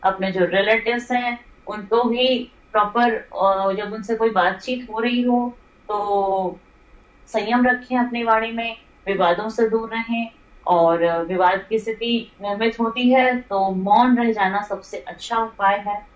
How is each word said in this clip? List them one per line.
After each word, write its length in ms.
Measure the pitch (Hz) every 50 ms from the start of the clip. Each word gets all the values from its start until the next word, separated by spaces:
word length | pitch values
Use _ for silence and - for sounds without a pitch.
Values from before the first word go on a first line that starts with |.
| -
अपने 300 | 190 190 190 190 190 180
जो 120 | 185 185
relatives 680 | 170 170 196 196 208 220 220 214 220 240 240 240 - 254
हैं, 320 | 247 247 247 240 240 - - - _ -
उनको 380 | - 208 214 202 202 220 233 247
भी 480 | 233 233 240 254 262 254 240 - - _ _ _ _ -
proper, 420 | 214 202 208 - 240 240 240 226
अ, 580 | 214 - - - - 185 196 196 190 196 196 190
जब 200 | 196 214 196 202
उनसे 240 | 220 - - 226
कोई 140 | 220 226 226
बातचीत 600 | 214 190 175 180 190 - - - 254 247 - -
हो 80 | 214 220
रही 240 | 226 247 247 240 247
हो, 340 | 247 240 240 240 247 240 - - _ _ _ _ -
तो 720 | 214 208 202 202 202 202 196 196 190 190 190 180 185 - _ _ _ _ _ _ - - _ _ _ _ -
संयम 400 | - - - - 214 233 247 247
रखें 320 | 247 247 254 - - 254 247
अपनी 240 | 247 247 240 240 233
वाणी 280 | 226 220 220 220 226
में, 260 | 226 233 233 233 226 - - _ _ _ _
विवादों 420 | - 196 - 185 240 - - 208 220
से 200 | - - 233 220
दूर 220 | 220 226 226 226
रहें 400 | 226 226 226 233 233 233 233 226 - _ - _ - - -
और 580 | - 180 175 165 165 170 170 165 170 165 165 170
विवाद 420 | 165 190 180 185 180 190 196 190 -
की 100 | 214 220
स्थिति 540 | 208 220 220 214 233 233 233 233 220 - _ _ 196
निर्मित 380 | 202 208 202 220 226 226 -
होती 300 | 233 247 226 254 247 247
है, 300 | 254 262 254 254 247 247
तो 300 | 247 - 196 196 190 190
मौन 480 | 190 185 185 196 202 220 240 254 247 240
रह 140 | 240 233 220
जाना 300 | 208 196 190 196 202 202
सबसे 360 | - 202 190 - - - 180
अच्छा 400 | - - 170 165 - - 233 226
उपाय 460 | 226 220 - - 202 196 202 202 202
है। 200 | 202 202 208 - - _